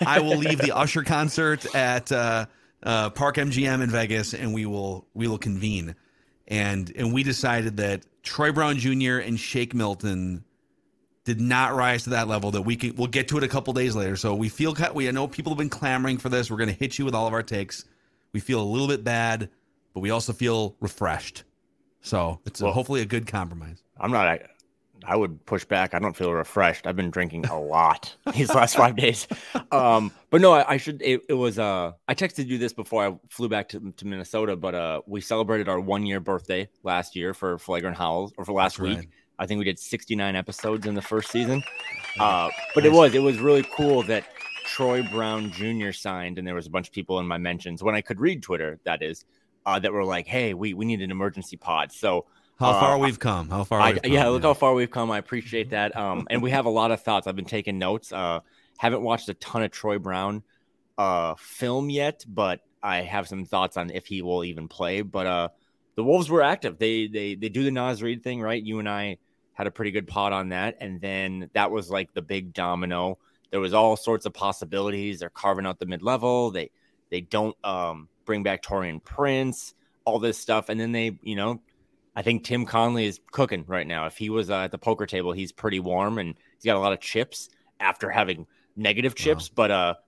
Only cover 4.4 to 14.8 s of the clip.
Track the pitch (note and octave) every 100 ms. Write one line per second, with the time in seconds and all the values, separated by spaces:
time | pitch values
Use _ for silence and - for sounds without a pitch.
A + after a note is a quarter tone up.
4.4 | A#2+ A2 G#2+ G2+ G2 F#2 - - A#2 G#2+
5.4 | A2+ F#2+ G#2+ G2+ E2 E2 _ _ _ _
6.4 | - G#2+ G2+ G2+ F2 F2 A#2 B2 C#3 B2+
7.4 | C3 A#2 A2+ G#2 G2+ G2 - _ - -
8.4 | D3+ D3+ D3+ C#3 B2 C3 C3 B2+ G#2+ A2+
9.4 | - B2+ B2 B2 G#2+ F#2+ G#2+ F#2+ F#2 F2+
10.4 | - _ _ _ _ _ _ _ - A2+
11.4 | A#2+ B2+ C3 C3 B2 A#2+ A#2+ B2 A2 G#2+
12.4 | G2+ G2+ G2 A#2+ B2 A#2+ B2 C3 C3 D3+
13.4 | C3+ C#3 - B2+ B2+ G#2+ F#2+ F#2+ A2 G#2
14.4 | A2 - D#3 D3+